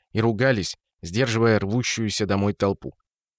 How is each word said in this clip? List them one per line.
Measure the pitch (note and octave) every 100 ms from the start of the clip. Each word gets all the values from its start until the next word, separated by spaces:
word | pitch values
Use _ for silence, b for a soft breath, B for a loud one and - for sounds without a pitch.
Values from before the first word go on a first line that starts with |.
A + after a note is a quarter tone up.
| _
и | G#2+
ругались, | A2+ G#2+ C3 A2+ E2 - _ _
сдерживая | E2+ G2+ B2+ A2+ A#2 G#2+
рвущуюся | G2 A#2+ A#2+ - A2 -
домой | G2 G2 G2+
толпу. | - G2 G2 C2+ - _ _ _